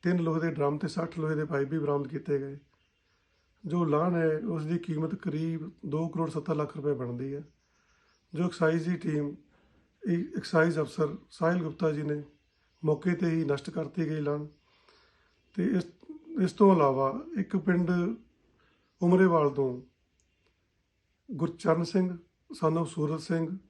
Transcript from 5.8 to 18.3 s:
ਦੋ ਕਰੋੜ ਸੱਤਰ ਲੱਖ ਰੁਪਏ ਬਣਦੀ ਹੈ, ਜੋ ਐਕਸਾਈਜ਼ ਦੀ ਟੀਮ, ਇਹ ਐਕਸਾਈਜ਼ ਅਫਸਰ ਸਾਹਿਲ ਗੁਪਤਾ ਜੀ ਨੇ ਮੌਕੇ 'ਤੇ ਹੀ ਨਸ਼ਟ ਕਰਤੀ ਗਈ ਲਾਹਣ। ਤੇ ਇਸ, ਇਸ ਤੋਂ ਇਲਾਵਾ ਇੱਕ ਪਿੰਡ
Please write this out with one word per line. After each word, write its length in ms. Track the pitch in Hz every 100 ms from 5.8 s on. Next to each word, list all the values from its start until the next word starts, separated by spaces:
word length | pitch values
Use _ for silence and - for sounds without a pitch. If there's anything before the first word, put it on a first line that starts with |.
| -
ਦੋ 240 | 147 165
ਕਰੋੜ 200 | 165 165
ਸੱਤਰ 260 | 156 143 151
ਲੱਖ 220 | 147 -
ਰੁਪਏ 160 | 143
ਬਣਦੀ 420 | 131 123 120 135 139
ਹੈ, 80 | 147 _ _ _ _ _ _ _ _
ਜੋ 120 | 156 180
ਐਕਸਾਈਜ਼ 440 | - 160 165 165
ਦੀ 80 | 170
ਟੀਮ, 380 | - 151 143 - _ _ _ _ _ _ 226
ਇਹ 180 | 170 - -
ਐਕਸਾਈਜ਼ 420 | - 165 165 160
ਅਫਸਰ 380 | 143 - 151 170 -
ਸਾਹਿਲ 320 | - 165 180
ਗੁਪਤਾ 280 | 160 160 160
ਜੀ 120 | 147
ਨੇ 200 | 147 147 147 _ _ _ _ _ 156
ਮੌਕੇ 260 | 151 180
'ਤੇ 180 | 175 170
ਹੀ 160 | 165 147
ਨਸ਼ਟ 240 | 139 -
ਕਰਤੀ 360 | 170 147 - 156
ਗਈ 140 | 156
ਲਾਹਣ। 260 | 147 147 151 - _ _ _ _ _ _ _ _ _ -
ਤੇ 100 | 185
ਇਸ, 180 | 202 - - - 311 - 320
ਇਸ 100 | 185
ਤੋਂ 220 | - 202 180
ਇਲਾਵਾ 500 | 143 131 135 233 320 311
ਇੱਕ 180 | 190 190
ਪਿੰਡ 340 | 160 175 170 175 175 233 -